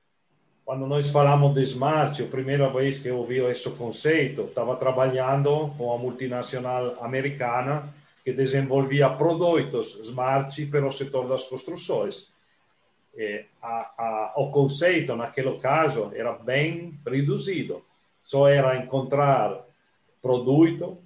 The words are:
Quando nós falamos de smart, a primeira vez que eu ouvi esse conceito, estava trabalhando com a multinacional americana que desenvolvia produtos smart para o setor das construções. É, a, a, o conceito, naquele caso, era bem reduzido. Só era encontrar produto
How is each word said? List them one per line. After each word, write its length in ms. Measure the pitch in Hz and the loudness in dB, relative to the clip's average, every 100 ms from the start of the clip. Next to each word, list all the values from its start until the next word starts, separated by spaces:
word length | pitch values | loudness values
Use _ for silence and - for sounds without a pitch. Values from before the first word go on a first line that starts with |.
| _ _ _ _ _ _ - | _ _ _ _ _ _ -8
Quando 200 | 135 135 | -6 0
nós 240 | 147 143 | 0 4
falamos 440 | 143 143 143 143 139 | 6 6 8 6 4
de 60 | |
smart, 580 | 131 127 139 156 139 - | 0 0 0 2 0 -2
a 60 | 113 | -6
primeira 420 | 131 131 143 135 | -4 -2 2 2
vez 300 | 127 135 131 | 2 0 -2
que 80 | 123 | -4
eu 100 | 123 | -4
ouvi 220 | 113 127 | -2 0
esse 300 | 123 123 - | 0 -2 -6
conceito, 720 | - 120 110 151 160 131 - | -8 -8 -4 2 2 2 -2
estava 320 | 101 - 117 127 | -6 -4 -2 0
trabalhando 1000 | 127 131 131 127 127 139 143 147 151 - | 0 2 2 2 2 2 2 2 0 -4
com 140 | 120 | -4
a 60 | 120 | -2
multinacional 1000 | 127 123 131 123 120 127 123 127 123 123 | -4 -6 -6 -6 -6 -6 -4 -4 -4 -6
americana 920 | 117 131 139 143 123 123 135 147 - - _ _ | -4 -4 -4 -4 -4 -2 -2 -4 -6 -18 _ _
que 80 | - | -6
desenvolvia 800 | 127 131 135 135 135 131 143 135 | -2 0 2 2 2 2 4 2
produtos 920 | - 160 160 175 165 135 123 107 104 | 4 0 2 2 2 0 -4 -6 -10
smart 640 | 110 127 127 135 143 - 143 | -12 -4 0 0 -2 -6 -2
para 180 | 147 135 | 0 -2
o 60 | |
setor 360 | - 135 131 123 | -4 -6 -4 -2
das 160 | 127 - | -4 -4
construções. 840 | 131 - 170 - 131 101 - - _ _ _ _ _ _ _ _ - | -12 -10 -12 -4 -2 -2 -6 -16 _ _ _ _ _ _ _ _ -8
É, 280 | 107 104 - _ | -6 -6 -10 _
a, 180 | 117 117 110 - | -8 -8 -8 -8
a, 360 | 113 110 107 143 | -6 -4 -4 -2
o 140 | 139 | 0
conceito, 640 | 143 139 - 170 175 139 117 | 2 2 2 2 2 -2 -6
naquele 420 | 117 - 131 - | -6 -4 -4 -2
caso, 540 | 127 147 151 - - | 0 2 2 0 -4
era 200 | 113 117 | -4 -6
bem 680 | 120 113 135 156 170 170 151 | -4 -2 0 0 -4 -10 -12
reduzido. 800 | - 135 143 202 196 175 - - - _ _ _ | -4 -2 0 -2 -2 -4 -6 -8 -12 _ _ _
Só 260 | - 139 143 | -4 4 6
era 300 | 143 131 127 | 6 4 2
encontrar 880 | - 135 127 139 143 131 107 95 - _ _ _ _ _ | -2 -4 0 2 4 4 2 -4 -12 _ _ _ _ _
produto 800 | 127 123 120 143 165 - 175 - | 0 0 4 6 6 4 -6 -10